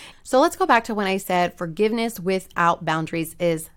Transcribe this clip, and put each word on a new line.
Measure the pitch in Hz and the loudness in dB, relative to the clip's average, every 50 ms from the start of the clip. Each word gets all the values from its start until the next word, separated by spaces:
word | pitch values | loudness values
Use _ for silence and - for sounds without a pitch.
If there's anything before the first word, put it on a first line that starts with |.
| - - - - | -20 -20 -20 -20
So | - - 254 254 | -4 2 4 4
let's | 302 339 - | 4 4 2
go | - 370 | 0 2
back | 302 247 226 226 | 4 4 4 2
to | - 214 | 0 -4
when | 208 202 | -2 -2
I | 190 190 190 | 0 -2 -2
said | - - 180 180 175 175 - - | -2 0 0 2 2 0 -2 -6
forgiveness | 175 170 156 - 214 214 226 226 226 233 226 - | -8 -6 -2 0 0 0 0 0 -2 -4 -4 -6
without | 170 190 190 185 - - - - 175 170 170 - 165 | -4 -2 -2 -2 -4 -6 -2 0 2 2 2 0 -2
boundaries | 160 156 160 160 - - 165 160 160 - - | -2 -2 -2 -2 -4 -4 -4 -6 -6 -4 -2
is | 180 170 165 160 160 - - | 0 0 0 -2 -4 -10 -18